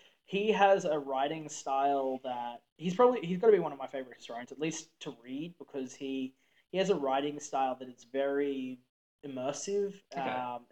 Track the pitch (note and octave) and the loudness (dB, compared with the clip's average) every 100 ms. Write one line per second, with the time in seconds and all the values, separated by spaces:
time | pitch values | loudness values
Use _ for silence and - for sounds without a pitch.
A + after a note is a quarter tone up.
0 | - _ _ F#3+ G#3+ G#3 G3 F#3 F3 D3+ | -20 _ _ 0 2 6 8 6 4 0
1 | C#3 C3+ C#3+ D#3+ D3+ - C#3+ C3+ C#3 C#3 | 0 0 0 -2 -8 -8 -2 2 4 2
2 | C3 C3 C3 A#2+ A#2+ A#2+ - _ F3 F3+ | 0 -2 -4 -6 -6 -10 -18 _ -4 6
3 | B3 B3 E3+ F#3 A3+ G3 D#3+ C#3 C3 C3+ | 6 6 -2 4 6 6 4 -6 -8 -8
4 | B2+ A#2 - A#2 B2 B2+ D#3+ - - _ | -10 -14 -12 -12 -12 -6 -4 -4 -12 _
5 | D#3 B2+ A#2+ C3+ E3+ - C3+ C#3 B2+ - | -12 -12 -10 -8 -8 -12 -10 -8 -8 -8
6 | C#3 C3+ C3 - _ _ _ F3+ F#3 F3 | -6 -4 -4 -8 _ _ _ 0 2 2
7 | C3+ C3+ D3 D3 - C3+ C3 B2+ B2+ B2 | 2 2 0 -4 -4 0 0 -2 -10 -16
8 | - C3+ C#3 C#3+ C#3+ C3+ C3 B2+ _ _ | -6 -2 0 2 0 -2 -6 -10 _ _
9 | _ _ C#3+ C3 C3 C#3+ - G3+ G3 F3+ | _ _ -10 -4 -4 -4 -2 -2 -2 -6
10 | _ C3+ C3 B2+ B2 A#2+ A#2+ | _ -6 -4 -4 -4 -6 -8